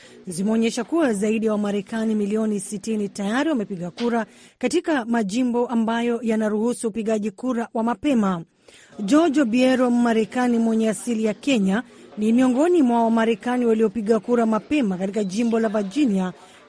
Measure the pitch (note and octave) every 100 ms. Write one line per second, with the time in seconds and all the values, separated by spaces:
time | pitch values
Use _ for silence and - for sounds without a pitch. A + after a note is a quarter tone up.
0 | - - - E3 G3 A3+ A3+ A3+ - E4
1 | D4 G#3 G#3 A3+ G#3+ G#3 G#3 G3+ G3 A3+
2 | A3 G#3+ G3+ G#3+ A3 G#3 G3 G#3 A3+ A3
3 | G3+ - G3 A#3+ D4+ C4+ G3+ F#3 F3 -
4 | A#3+ A3+ G#3+ - - _ B3+ F4 F4 D4
5 | A3+ A#3 G3+ A3 B3+ A#3+ A#3+ A#3 A3 A#3
6 | A#3+ A#3 A3+ A3 G#3+ G#3+ A#3 A#3+ A#3 G#3+
7 | G#3+ A3 G#3 - B3+ A#3 A3+ A#3 A3+ A#3+
8 | D4 B3 G3 F3 E3 _ - - - -
9 | G3+ C#4+ E4+ C4+ B3 A#3+ B3+ B3+ B3+ A#3+
10 | A#3+ A3 A3 B3+ B3 A#3 A3+ A3 A3 G3
11 | - A3+ A3 G#3 - B3+ F#3+ G3+ - -
12 | - - G#3+ A#3 C4 B3 E4 F4+ B3+ A#3
13 | A3+ A3+ A3+ A#3 B3 B3 A#3 A3 A3 A#3
14 | G#3 A3+ G3 A#3+ A3+ A3 G#3+ D4+ G#3+ F3+
15 | G3 G3+ G3+ F#3+ A#3+ A3+ A3+ G#3+ G3 C4+
16 | C#4+ F#3+ F#3 - - -